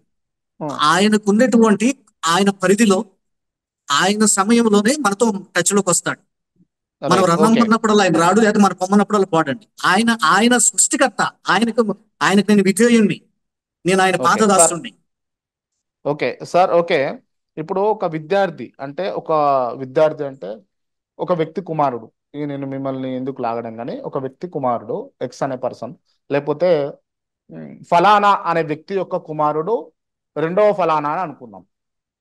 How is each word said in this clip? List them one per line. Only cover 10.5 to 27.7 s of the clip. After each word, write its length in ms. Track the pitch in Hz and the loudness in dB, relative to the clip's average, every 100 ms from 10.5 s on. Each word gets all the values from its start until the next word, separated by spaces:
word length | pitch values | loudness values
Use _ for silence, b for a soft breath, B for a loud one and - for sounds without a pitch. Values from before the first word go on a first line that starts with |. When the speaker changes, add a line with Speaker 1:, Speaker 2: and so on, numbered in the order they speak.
| 247 | 2
Speaker 2:
సృష్టికర్త, 760 | - - - 285 262 - 151 - - | 0 0 -2 0 -2 -2 -6 -6 -2
ఆయనకు, 460 | 180 226 226 214 - _ - | 0 0 -2 -2 -4 _ -2
ఆయనకు 280 | 151 196 196 | 2 2 4
నేను 120 | 208 | 2
విధేయుణ్ణి, 580 | 190 196 240 233 202 - _ _ _ _ _ _ 170 | 2 2 4 4 2 0 _ _ _ _ _ _ -2
నేను 160 | 190 | 2
ఆయన 120 | 185 | 2
Speaker 1:
ఓకే, 100 | 180 | 2
Speaker 2:
పాదదాసుణ్ణి. 640 | 170 208 214 185 165 170 120 | 2 2 4 6 4 2 -10
Speaker 1:
సార్. 1200 | - _ _ _ _ _ _ _ _ _ _ 143 | -18 _ _ _ _ _ _ _ _ _ _ -6
ఓకే 260 | 147 127 - | -4 -4 -6
సార్, 280 | 151 175 185 | -2 2 4
ఓకే. 480 | 170 170 165 143 240 _ _ _ - | 2 2 0 -2 -6 _ _ _ -12
ఇప్పుడు 240 | 160 190 | -6 -2
ఒక 240 | 208 208 | -2 -2
విద్యార్థి 680 | 185 160 156 196 190 143 117 - | -4 -6 -2 0 0 -4 -14 -14
అంటే, 300 | 139 139 190 | -12 -8 -8
ఒక 220 | - - 156 143 139 120 123 | -6 -2 0 2 2 -2 -6
విద్యార్థి 480 | 131 139 156 151 | -4 2 2 0
అంటే 320 | 139 135 92 107 _ _ _ _ _ - | -10 -10 -14 -14 _ _ _ _ _ -8
ఒక 140 | 160 | -4
వ్యక్తి 280 | 175 156 180 | -4 -4 -8
కుమారుడు. 500 | 175 156 139 120 113 _ _ | -8 -2 -2 -4 -12 _ _
ఈ 100 | 147 | -12
నేను 220 | 147 139 139 | -10 -8 -10
మిమ్మల్ని 500 | 135 135 131 131 127 | -8 -8 -8 -8 -8
ఎందుకు 260 | 131 131 | -8 -6
లాగడం 340 | 120 117 117 113 | -6 -6 -8 -12
కానీ, 240 | 127 247 | -12 -12
ఒక 180 | - 143 | -10 -8
వ్యక్తి 300 | 131 - 180 | -10 -12 -12
కుమారుడు 600 | 160 127 117 104 165 269 - | -6 -4 -4 -6 -10 -12 -12
ఎక్స్ 200 | 131 - | -12 -8
అనే 140 | 139 127 | -8 -6
పర్సన్, 380 | 123 - 117 160 _ _ - | -8 -10 -16 -16 _ _ -6
లేకపోతే, 600 | 139 143 143 180 156 143 - _ _ _ _ - | -4 -2 -2 0 0 -2 -10 _ _ _ _ -20
ఉమ్, 340 | 160 156 | -18 -18